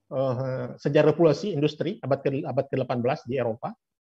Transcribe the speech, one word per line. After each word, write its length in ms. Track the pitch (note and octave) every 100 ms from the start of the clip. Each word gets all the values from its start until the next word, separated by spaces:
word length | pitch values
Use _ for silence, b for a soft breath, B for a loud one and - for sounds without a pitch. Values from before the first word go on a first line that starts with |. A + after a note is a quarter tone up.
| _ C3
eh, 520 | C3+ B2 C3 B2+ B2 -
sejak 320 | D3 D3+ D3+
revolusi 400 | D3+ E3 - G#3
industri 480 | D3 D3+ - E3 G#3+
abad 240 | C3 -
ke, 160 | C#3+ C3+ D#3+
abad 180 | C3 C3
kedelapan 320 | C3 - B2
belas 160 | A#2+ D3+ A#2+
di 80 | C3
Eropa, 400 | A#2+ G#2+ F#3+ - _ _